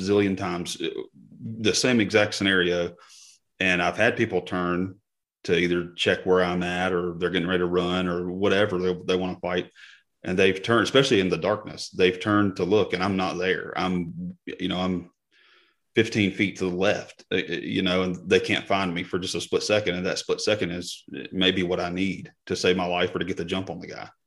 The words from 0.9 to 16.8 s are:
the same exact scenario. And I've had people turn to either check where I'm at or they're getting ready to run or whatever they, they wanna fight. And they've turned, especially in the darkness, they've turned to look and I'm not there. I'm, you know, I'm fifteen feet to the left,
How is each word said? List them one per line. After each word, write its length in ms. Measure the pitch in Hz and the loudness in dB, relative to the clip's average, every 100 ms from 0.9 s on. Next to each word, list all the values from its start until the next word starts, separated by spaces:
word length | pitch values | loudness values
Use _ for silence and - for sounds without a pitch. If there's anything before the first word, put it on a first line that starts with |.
| - - - - - 113 110 | -8 -12 -16 -20 -14 -12 -2
the 140 | 110 | 0
same 260 | 113 131 120 | 2 2 2
exact 360 | 98 104 104 - | 4 2 2 0
scenario. 600 | 98 95 87 87 87 - - - - _ _ - | 2 2 2 0 -2 -6 -20 -20 -20 _ _ -4
And 220 | 92 90 | 0 2
I've 160 | 87 87 | 0 2
had 200 | 117 120 | 2 2
people 240 | 110 90 | 0 -2
turn 540 | - 90 87 87 98 - _ _ _ _ - | -2 -4 -2 -2 -4 -8 _ _ _ _ 0
to 120 | 87 | 2
either 360 | 87 87 85 - | 2 0 -2 -2
check 300 | 104 90 95 | 0 0 4
where 180 | 92 | 4
I'm 180 | 87 90 | 4 0
at 320 | 87 90 92 | -2 -2 0
or 220 | 87 87 85 | 0 -2 -2
they're 120 | 87 | -2
getting 160 | 90 87 | 0 0
ready 120 | 90 | 0
to 60 | 87 | 2
run 420 | 90 90 92 92 | 0 0 0 0
or 240 | 87 90 | -2 -4
whatever 460 | 92 98 98 104 90 | 0 2 4 2 2
they, 180 | 92 87 - | 0 -2 0
they 80 | 92 | 0
wanna 240 | 92 87 | -2 -4
fight. 320 | 87 90 90 - - - _ _ | -4 -2 -4 -10 -20 -20 _ _
And 140 | - 92 | -2 4
they've 240 | 95 92 | 4 4
turned, 220 | - 117 | 2 2
especially 360 | 98 135 139 104 | 4 4 6 4
in 80 | 92 | 4
the 80 | 82 | 2
darkness, 520 | 87 104 - 76 - | 0 -2 -4 -12 -8
they've 300 | 90 92 - | 2 2 2
turned 380 | 107 104 101 92 | 2 2 2 0
to 80 | 90 | 2
look 280 | 104 92 | 2 2
and 100 | 87 | 0
I'm 140 | 95 95 | 0 0
not 220 | 92 82 | -2 -2
there. 340 | 92 80 - - | 0 -2 -2 -2
I'm, 600 | 92 90 85 85 90 - - | 0 -2 -4 -6 -10 -10 -12
you 220 | - 92 | -6 -4
know, 120 | 90 | -2
I'm 300 | 92 90 87 _ _ _ _ _ _ _ _ | -2 -2 -6 _ _ _ _ _ _ _ _
fifteen 380 | 117 110 113 98 | 2 2 2 0
feet 260 | 95 98 - | 2 -2 -2
to 120 | 92 | -4
the 60 | |
left, 500 | 87 | 0